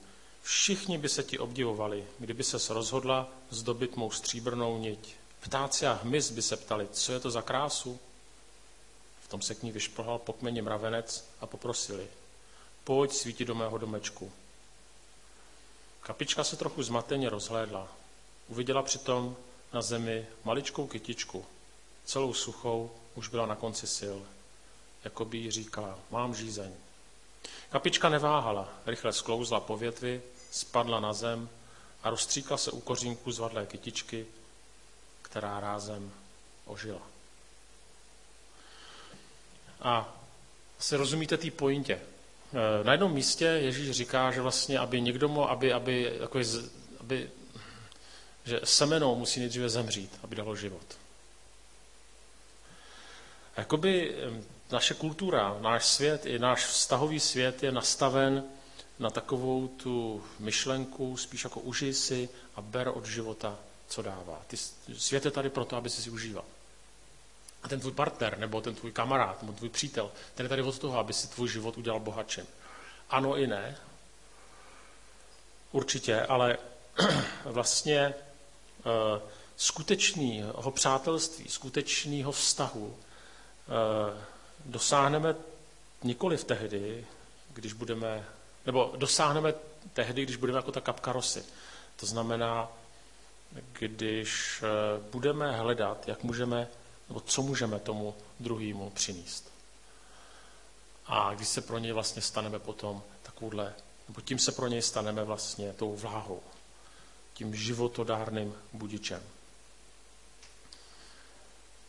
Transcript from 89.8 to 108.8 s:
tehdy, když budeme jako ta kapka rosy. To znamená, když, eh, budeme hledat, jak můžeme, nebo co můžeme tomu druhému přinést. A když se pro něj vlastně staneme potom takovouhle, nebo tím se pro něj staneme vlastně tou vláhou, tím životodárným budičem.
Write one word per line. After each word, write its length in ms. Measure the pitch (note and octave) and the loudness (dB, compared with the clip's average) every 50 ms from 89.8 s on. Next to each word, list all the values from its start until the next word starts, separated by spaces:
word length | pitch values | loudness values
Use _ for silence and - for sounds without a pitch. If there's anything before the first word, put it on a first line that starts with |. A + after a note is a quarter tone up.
| - - - | -16 -6 0
tehdy, 300 | - A#2 A2 B2 B2+ C#3 | 0 0 2 2 0 0
když 140 | B2+ B2+ | -2 -2
budeme 220 | A#2+ B2+ B2 B2+ C3 | 0 0 2 2 2
jako 140 | B2 - C3+ | 0 0 -4
ta 80 | C3 | -2
kapka 320 | - - A#2+ - - B2+ B2 | 0 0 -2 0 0 0 0
rosy. 320 | B2+ B2 - - G2 - - - - - - - - - - - | 0 0 0 -2 -2 -4 -10 -14 -16 -16 -16 -16 -16 -16 -18 -14
To 100 | - - | -8 -6
znamená, 640 | G2+ A2 A#2 A2+ A2+ A#2 A#2 A#2 A#2 A#2 A#2 A2+ A2+ - - - - - - - - - - - - - - - - - B2+ - - - - | -2 0 0 2 2 2 2 2 2 2 0 -2 -4 -6 -14 -18 -20 -20 -20 -20 -20 -20 -20 -20 -20 -20 -20 -20 -16 -16 -14 -14 -14 -8 -4
když, 840 | A#2 A2 A2 G#2+ A2 A2 A2 A2 A2 G#2+ - - - - - - - | -4 -4 -4 -2 -2 0 0 0 -2 -2 -2 -2 -2 -2 -4 0 0
eh, 400 | A2 G#2+ G#2+ G#2+ G#2+ G#2 G#2+ G#2 - | 2 2 4 4 2 0 -2 -4 -6
budeme 460 | - B2 B2 C#3+ D3 D3 D3 C#3+ B2+ | -6 0 2 2 2 2 0 0 0
hledat, 520 | A2+ A2+ A#2 A#2+ A2+ A2 G2 G#2+ - - - | 2 2 2 4 4 2 0 0 -2 -4 -6
jak 140 | G#2+ - - | -6 -4 -2
můžeme, 460 | A#2+ A#2 A#2 B2+ B2 A#2+ A#2+ A#2+ A#2+ - - - - - - - - | -2 0 0 0 2 2 0 0 -2 -6 -14 -18 -18 -18 -18 -14 -10
nebo 120 | - A2 | -10 -10
co 220 | - - - - C3+ | 0 2 4 4 4
můžeme 360 | C3+ C3+ B2 B2 A2 G#2+ G2+ | 2 2 2 2 2 0 -2
tomu 360 | - - G#2+ G#2+ G#2 G#2 G#2 - - - - - | -2 -2 -2 -2 -2 -4 -6 -8 -14 -18 -14 -8
druhému 500 | A#2+ A#2+ A#2 A2 A2 G#2+ G#2 G2+ G2 G2+ | -4 -4 -2 -2 -2 -4 -4 -4 -6 -8
přinést. 640 | G2 - - - G2 F2 E2+ - - - - - - - - - - - - - - - - - - - - - - - - - - - - - - - - - - - - | -2 -2 -2 -2 -2 -8 -8 -8 -10 -10 -10 -12 -20 -20 -20 -20 -20 -20 -20 -20 -20 -20 -20 -20 -20 -20 -20 -20 -20 -20 -20 -20 -20 -20 -20 -20 -20 -20 -20 -20 -20 -18 -6
A 280 | - B2 A2 G#2 G2+ G#2 | 0 2 2 4 2 0
když 140 | G2+ A2 - | -2 -2 -2
se 120 | - - | -2 -2
pro 180 | A2+ - A2+ A#2 | -2 -2 -4 -4
něj 140 | A2+ A2+ A2+ | -2 -2 -2
vlastně 300 | A2 A2 - - A#2 G#2+ | 0 0 -2 -2 -2 -4
staneme 360 | - - A2 G#2+ G#2+ G#2+ G#2 | -2 0 0 -2 -2 -4 -6
potom 440 | - - G#2 - - G#2 G2+ G2+ G2+ - - - - | -6 -8 -10 -6 -4 -6 -6 -6 -8 -14 -18 -18 -18
takovouhle, 520 | - - - A2+ A2 G#2+ G#2 G#2 G2 G2 - - - - - - - | -18 -12 -10 -8 -6 -4 -4 -4 -4 -6 -12 -18 -20 -20 -20 -16 -14
nebo 120 | G#2+ - | -14 -12
tím 180 | - - C3+ B2 | -6 -4 0 2
se 140 | - - C3+ | 2 2 2
pro 140 | - B2+ | 0 0
něj 160 | B2 A#2+ A#2 A#2 | 0 0 0 0
staneme 420 | - - A2+ G#2+ G#2+ G#2+ A2 G#2+ | 0 0 0 0 0 0 -2 0
vlastně 480 | G#2+ G#2+ G#2 - - - - G2+ G2+ F#2+ | -2 -2 -4 -4 -6 -6 -6 -6 -6 -4
tou 240 | - A2+ G#2+ G#2 | -2 -2 -2 -2
vláhou, 460 | G#2 G#2+ A2+ G#2 A2 A2 G2+ F#2 F2+ - - - - - - - - - - - - - - - - - - - | -4 -6 -6 -4 -6 -4 -6 -8 -8 -8 -14 -18 -20 -20 -20 -20 -20 -20 -20 -20 -20 -20 -20 -20 -20 -20 -18 -12
tím 200 | - A2+ G#2+ G#2+ | -6 -6 -4 -4
životodárným 1000 | G#2+ G#2+ A2+ B2 A#2 A#2+ A#2+ A#2+ - A#2 A2 A2+ A2 A2 A2+ A2 A2 G#2 G2+ G#2 - - - - | -2 -2 -2 0 2 2 0 2 0 0 0 0 0 2 2 2 2 2 -2 -4 -8 -14 -14 -10
budičem. 500 | A2 | -8